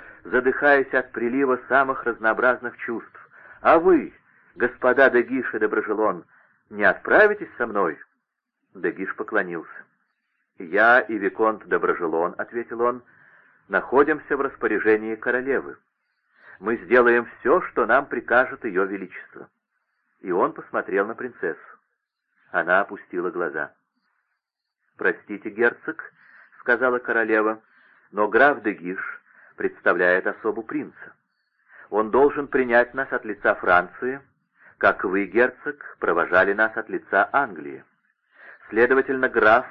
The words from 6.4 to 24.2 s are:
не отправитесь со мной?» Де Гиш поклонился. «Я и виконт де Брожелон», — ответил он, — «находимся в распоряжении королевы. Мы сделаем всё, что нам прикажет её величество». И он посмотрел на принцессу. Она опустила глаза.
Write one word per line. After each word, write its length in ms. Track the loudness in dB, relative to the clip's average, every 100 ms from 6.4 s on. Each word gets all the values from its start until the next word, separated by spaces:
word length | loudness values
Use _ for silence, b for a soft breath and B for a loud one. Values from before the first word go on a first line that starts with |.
| b b _
не 140 | -2
отправитесь 680 | 0 0 2 4 4 2 -8 -8
со 80 | -4
мной?» 320 | -2 -2 -4 -14 _ _ _ _ _ _
Де 160 | -8 -6
Гиш 220 | -6 -8
поклонился. 720 | -10 -6 -4 -4 -8 -12 -18 -20 _ _ _ _ _ _ -18
«Я 420 | -6 2 4 4
и 180 | 2 -4
виконт 500 | -4 -2 -2 -2 -4
де 100 | -2
Брожелон», — 560 | 0 -2 -2 -2 -2 -4
ответил 420 | -10 -10 -10 -4
он, — 220 | -2 -4 b b b b b b -6
«находимся 680 | -4 0 2 2 0 -4 -4
в 20 |
распоряжении 760 | -4 -4 -2 0 2 2 0 -6
королевы. 600 | -4 -2 -2 -4 -6 -14 _ _ _ _ b b b b
Мы 160 | -6 -6
сделаем 480 | 2 4 6 4 0
всё, 340 | -4 0 0
что 240 | 0 -2 2
нам 200 | 2 0
прикажет 580 | -6 0 0 0 -4
её 200 | -6 -2
величество». 640 | -2 -4 -10 -16 -20 -20 -20 _ _ _ _ _ _ _
И 100 | -4
он 200 | 0 -2
посмотрел 540 | -4 -8 -8 -4 -2 -4
на 80 |
принцессу. 460 | -6 -12 -8 -8 -8 -14 -20 _ _ _ _ _ _ _
Она 300 | -4 0 0
опустила 500 | 0 -8 -10 -6 -6
глаза. 420 | -4 -6 -6 -8 _ _ _ _ _